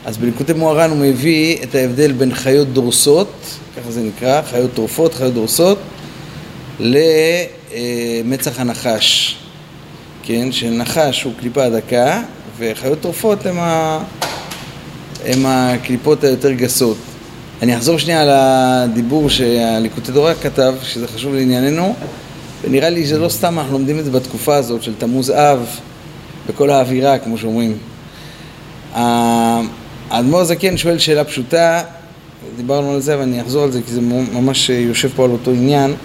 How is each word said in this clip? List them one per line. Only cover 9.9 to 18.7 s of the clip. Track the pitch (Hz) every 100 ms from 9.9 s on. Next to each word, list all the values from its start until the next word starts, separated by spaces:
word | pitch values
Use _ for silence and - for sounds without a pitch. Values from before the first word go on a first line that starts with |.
| - - -
כן? | - 117 127
שנחש | 127 117 117 120 165 147 123
הוא | 135 110
קליפה | 120 117 123
דקה, | 117 - 120 127 196 233 - - 110
וחיות | 113 110 131 151
טורפות | 175 165 220 202 196
הם | 175
ה-, | 170 160 160 156 - - - - - - - - - - - -
הם | - 131 135
הקליפות | 131 127 123 - 123 147 151
היותר | 139 127 143
גסות. | 127 123 - 120 104 - - - - - -
אני | 120 117
אחזור | 127 165
שנייה | 147 160
על | 147
הדיבור | 135 135 131 131